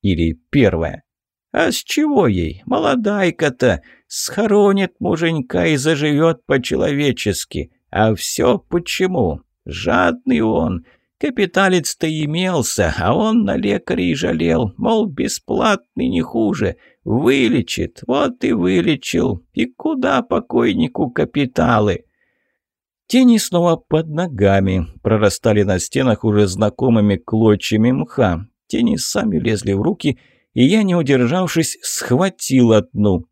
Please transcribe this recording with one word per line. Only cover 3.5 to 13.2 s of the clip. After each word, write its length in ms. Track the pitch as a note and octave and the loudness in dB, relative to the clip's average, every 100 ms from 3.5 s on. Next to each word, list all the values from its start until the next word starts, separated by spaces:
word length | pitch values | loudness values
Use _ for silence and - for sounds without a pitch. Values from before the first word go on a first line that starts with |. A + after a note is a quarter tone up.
| B2 B2+ - _ _ _ | 0 0 0 _ _ _
Схоронит 840 | - - - A3 G#3 G3+ G3 F#3 _ | -10 -8 -4 2 4 4 2 -2 _
муженька 680 | F3+ D#3+ E3 D#3+ B2 F3+ E3 | -4 0 0 -2 -2 0 0
и 100 | D3 | 2
заживёт 680 | D3+ D3 D3+ D3 E3 D#3+ - | 0 0 0 2 2 0 -2
по-человечески. 1200 | C#3 B2 C3 D#3+ C#3+ D3 A#2+ G#2 F#2+ - - - _ _ | -2 0 -2 -2 0 -2 -2 -4 -4 -6 -8 -10 _ _
А 240 | - A2 | 0 0
всё 440 | G#2+ - - - G#3 | 0 -4 0 0 0
почему? 840 | _ F3 E3+ - F#3 F3 F#2 C#2+ _ _ | _ -6 -4 -4 -2 0 -2 -4 _ _
Жадный 760 | - E2+ - F2 F2+ B3 C4 A#3+ | -14 -8 -2 0 0 -2 -2 0
он. 440 | A3 D#3+ - - - _ _ _ | 0 0 -2 -4 -8 _ _ _
Капиталец-то 880 | D4+ B3 F#3 F#3 G3 F#3 - - D#3+ | -4 -2 -2 2 2 2 -2 -4 -4
имелся, 840 | D#3 D3 E3 F#3 F3 A2+ - E2+ - | -2 -2 -2 0 0 -2 -2 -2 0
а 160 | F2 | 0
он 300 | D#3+ | 0